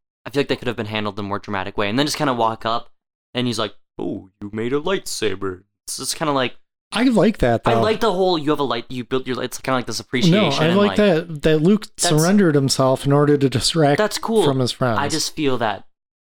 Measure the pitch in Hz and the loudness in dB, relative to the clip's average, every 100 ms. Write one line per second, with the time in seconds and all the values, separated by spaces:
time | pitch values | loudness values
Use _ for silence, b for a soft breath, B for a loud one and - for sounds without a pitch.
0 | _ _ - 143 139 131 127 113 107 107 | _ _ -8 -4 -2 -2 -4 -6 -4 -4
1 | 104 98 101 101 - 101 95 - 101 120 | -4 -4 -6 -6 -6 -6 -6 -4 -2 0
2 | 147 - 147 120 113 113 113 113 - _ | -2 -2 -2 2 0 0 -2 -4 -6 _
3 | _ _ _ 123 123 110 104 - _ - | _ _ _ -4 -2 -2 -4 -6 _ -10
4 | - 110 95 _ 101 107 117 143 151 196 | -8 -8 -12 _ -10 -6 -4 -2 -2 -4
5 | - - 110 95 98 92 _ _ - - | -4 -4 -4 -2 -6 -8 _ _ -14 -10
6 | 131 - 160 139 123 - _ _ _ 202 | -8 -4 -2 -2 -2 -6 _ _ _ 0
7 | 254 220 185 208 127 113 - 117 220 220 | 2 4 2 2 0 2 2 2 2 2
8 | 226 180 185 170 143 147 139 120 - 127 | 0 2 2 2 0 -2 0 -4 -6 -10
9 | 117 131 131 120 123 - - 131 117 110 | -4 -4 -2 -6 -6 -8 -2 -2 -2 -8
10 | 110 127 117 185 185 139 156 185 202 196 | -4 0 4 4 2 0 2 2 2 4
11 | 208 160 170 156 160 156 160 208 - - | 2 2 -2 -2 2 4 4 2 -2 -4
12 | 175 156 165 208 180 143 135 - 131 131 | 0 2 4 4 4 4 2 2 2 2
13 | 139 143 147 143 135 120 - 165 143 147 | 2 2 4 4 2 0 -2 2 2 2
14 | 214 - - 226 160 131 120 - 127 113 | 0 -2 0 2 2 2 -2 0 0 0
15 | 143 151 - - 143 123 113 98 - _ | -2 -2 -4 -2 -2 0 -2 -4 -10 _
16 | _ _ | _ _